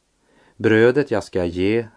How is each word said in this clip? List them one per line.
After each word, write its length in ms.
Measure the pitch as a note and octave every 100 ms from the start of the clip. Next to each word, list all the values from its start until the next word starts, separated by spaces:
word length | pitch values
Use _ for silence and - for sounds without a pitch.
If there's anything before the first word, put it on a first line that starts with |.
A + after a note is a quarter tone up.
| _ _ _ _ _ -
Brödet 540 | G#2+ A2 A#2 B2+ C#3+
jag 140 | G#2
ska 200 | - F#2+
ge 420 | F2 F2 F#2+ A2+ A2